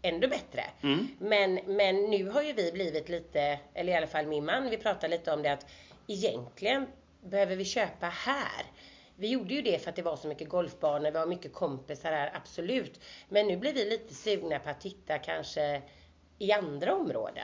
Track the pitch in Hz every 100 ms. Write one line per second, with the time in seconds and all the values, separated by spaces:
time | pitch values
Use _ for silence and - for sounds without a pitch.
0 | - 165 254 294 - - - - 143 151
1 | 269 - 202 208 196 185 202 202 196 190
2 | 208 202 190 254 302 220 170 180 175 151
3 | 165 170 170 151 143 143 - - 175 170
4 | 156 156 151 151 151 240 262 220 214 185
5 | 165 170 170 151 147 143 - - - -
6 | - 202 208 117 123 - 202 277 262 -
7 | - - 185 196 185 185 185 247 180 -
8 | 175 175 247 277 220 110 - - - -
9 | - - 214 254 190 285 226 160 175 175
10 | 170 151 151 156 151 180 165 - 151 143
11 | 151 160 160 180 143 - 165 135 - 143
12 | 165 156 147 165 - - 175 254 147 -
13 | - - - 208 208 180 269 269 208 226
14 | - - 214 196 165 143 147 139 190 -
15 | - 151 - 160 143 156 147 143 - -
16 | - - _ - 202 208 165 143 196 392
17 | 233 117 107 -